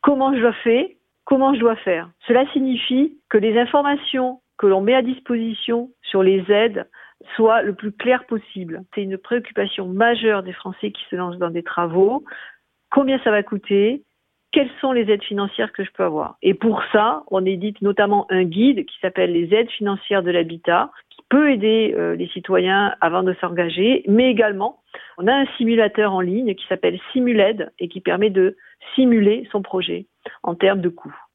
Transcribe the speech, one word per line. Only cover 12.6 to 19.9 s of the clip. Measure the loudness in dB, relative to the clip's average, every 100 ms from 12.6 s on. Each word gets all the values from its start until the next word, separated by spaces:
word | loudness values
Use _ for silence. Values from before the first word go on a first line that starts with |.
| _ _ _
Combien | 0 0 0
ça | 0
va | 0
coûter ? | -2 -8 0 2 2 -2 _ _ _ _ _
Quelles | 0 0 -2
sont | -2
les | 0 2
aides | 0
financières | 0 -6 -4 -4 -6
que | -4
je | -10
peux | -4
avoir ? | -4 -2 -6 -2
Et | 0
pour | 2 0 0 0
ça, | 2 2 -2 -4
on | -2
édite | -2 -2 -4 -2
notamment | -2 2 2 2 0
un | 0
guide | 0 2 2 2 -4
qui | -6
s'appelle | -6 -2 0
Les | 0 0
aides | 0 0
financières | -4 -4